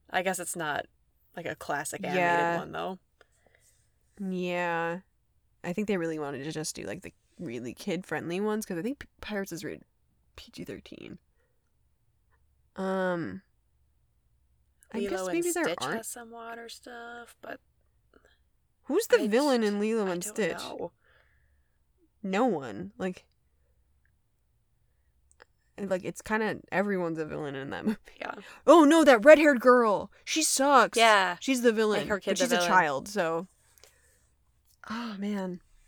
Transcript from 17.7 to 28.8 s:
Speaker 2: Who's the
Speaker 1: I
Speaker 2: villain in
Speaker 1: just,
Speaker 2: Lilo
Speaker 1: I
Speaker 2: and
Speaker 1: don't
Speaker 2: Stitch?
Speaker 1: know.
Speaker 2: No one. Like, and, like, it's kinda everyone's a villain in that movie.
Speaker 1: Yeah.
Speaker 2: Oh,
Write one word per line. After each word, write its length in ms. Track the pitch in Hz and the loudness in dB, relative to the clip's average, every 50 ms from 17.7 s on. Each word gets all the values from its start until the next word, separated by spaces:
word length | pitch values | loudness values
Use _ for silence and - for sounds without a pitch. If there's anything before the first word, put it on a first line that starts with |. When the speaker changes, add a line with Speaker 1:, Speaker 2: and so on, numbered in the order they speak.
| _ _ _ _ _ _ _ _ _ - _ _ _ _ _ _ _ _ _ _ _ _ _ | _ _ _ _ _ _ _ _ _ -20 _ _ _ _ _ _ _ _ _ _ _ _ _
Speaker 2:
Who's 220 | - 277 403 453 - | -2 -2 -2 0 2
the 120 | 494 427 277 | 2 2 2
Speaker 1:
I 60 | 208 | 4
Speaker 2:
villain 340 | 208 254 294 294 254 233 220 | 2 2 2 4 2 2 0
in 100 | 208 208 | 0 -2
Speaker 1:
just, 60 | 202 | -2
Speaker 2:
Lilo 260 | 208 220 226 226 202 | -2 -2 -2 -2 -2
Speaker 1:
I 40 | 190 175 | -2 -4
Speaker 2:
and 100 | 175 180 | -4 -6
Speaker 1:
don't 120 | 208 214 | -8 -6
Speaker 2:
Stitch? 240 | 226 202 165 - - | -4 -4 -4 -4 -6
Speaker 1:
know. 340 | - - - - - 175 _ _ _ _ _ _ _ _ _ _ _ _ _ _ _ _ _ _ _ _ _ _ _ _ _ _ - | -10 -12 -12 -12 -12 -12 _ _ _ _ _ _ _ _ _ _ _ _ _ _ _ _ _ _ _ _ _ _ _ _ _ _ -8
Speaker 2:
No 240 | 190 190 - 262 | -4 0 2 2
one. 460 | 254 185 147 135 117 98 104 185 202 - | 2 0 -2 -4 -8 -10 -10 -12 -14 -10
Like, 300 | - 185 185 185 - _ _ _ _ _ _ _ _ _ _ _ _ _ _ _ _ _ _ _ _ _ _ _ _ _ _ _ _ _ _ _ _ _ _ _ _ _ _ _ _ _ _ _ _ - _ _ _ _ _ _ | -8 -8 -8 -8 -10 _ _ _ _ _ _ _ _ _ _ _ _ _ _ _ _ _ _ _ _ _ _ _ _ _ _ _ _ _ _ _ _ _ _ _ _ _ _ _ _ _ _ _ _ -20 _ _ _ _ _ _
and, 140 | - 202 185 | -10 -6 -4
like, 140 | 190 185 190 | -4 -4 -4
it's 180 | 170 170 - - | -8 -12 -10 -8
kinda 380 | - 220 220 220 202 147 - - - - | -4 -4 -2 -2 -4 -4 -6 -8 -6 -2
everyone's 460 | 180 202 208 196 180 175 165 165 160 | -2 -2 0 -2 -2 -2 -4 -4 -6
a 60 | 156 | -8
villain 280 | - 151 147 156 139 131 | -8 -8 -8 -8 -8 -8
in 160 | 135 135 139 | -8 -10 -8
that 140 | - 87 - | -8 -6 -4
movie. 140 | 208 220 - - - - - | -4 -4 -6 -8 -20 -16 -12
Speaker 1:
Yeah. 140 | - - - 208 - - - - - | -10 -10 -10 -12 -16 -20 -20 0 8
Speaker 2:
Oh, 180 | 247 302 339 | 10 10 10